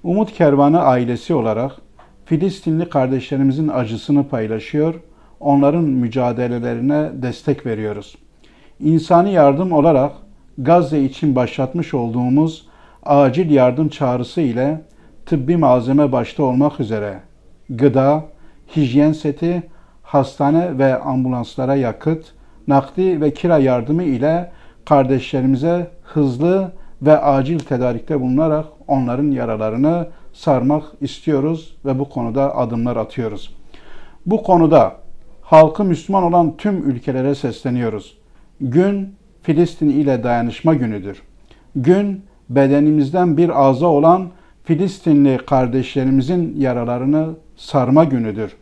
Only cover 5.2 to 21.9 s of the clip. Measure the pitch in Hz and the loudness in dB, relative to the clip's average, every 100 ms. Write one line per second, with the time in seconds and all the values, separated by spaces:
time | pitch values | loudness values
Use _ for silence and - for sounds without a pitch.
5.2 | _ _ 147 139 143 165 156 127 120 127 | _ _ 0 2 4 2 0 0 -2 -2
6.2 | 123 120 123 120 120 117 131 147 156 135 | -2 -2 -4 -4 -4 -4 -2 -2 -2 -6
7.2 | 123 117 - 139 127 110 107 101 - - | -8 -6 -4 -4 -4 -6 -6 -8 -14 -20
8.2 | _ _ _ _ _ _ 151 160 160 170 | _ _ _ _ _ _ 0 0 4 2
9.2 | 196 185 143 139 185 156 165 143 143 - | 4 4 4 4 0 2 4 2 0 -6
10.2 | - - - - 131 175 147 151 135 - | -20 -20 -20 -6 2 2 4 0 -2 -2
11.2 | 151 131 120 - 170 170 160 135 117 120 | 0 0 -2 -2 -4 -4 -4 -4 -2 -2
12.2 | 123 139 160 160 - - - _ - 143 | 0 2 0 -4 -20 -20 -20 _ 0 4
13.2 | 135 135 170 143 123 127 151 - 131 123 | 4 2 2 4 4 2 -4 -2 -4 -2
14.2 | 120 - 143 117 139 156 - _ - - | -4 -4 -2 0 -2 -4 -12 _ -20 -20
15.2 | - 156 131 175 143 127 117 139 147 127 | -4 -4 0 2 4 2 2 2 2 0
16.2 | 113 - 135 127 147 147 110 110 104 98 | -4 -2 0 2 0 -2 -6 -4 -6 -10
17.2 | - _ _ - - 120 139 131 135 151 | -18 _ _ -20 -14 0 2 4 2 0
18.2 | 156 - - _ - 156 135 131 151 156 | -4 -20 -20 _ -8 -2 0 2 2 0
19.2 | 151 143 170 175 - - _ _ - 147 | -6 -4 -4 -4 -8 -20 _ _ -2 -2
20.2 | 131 - 143 160 180 131 135 127 147 131 | -2 -2 0 2 0 0 0 0 -2 -4
21.2 | 127 123 117 - 131 139 123 | -2 -4 -6 -6 -2 0 -2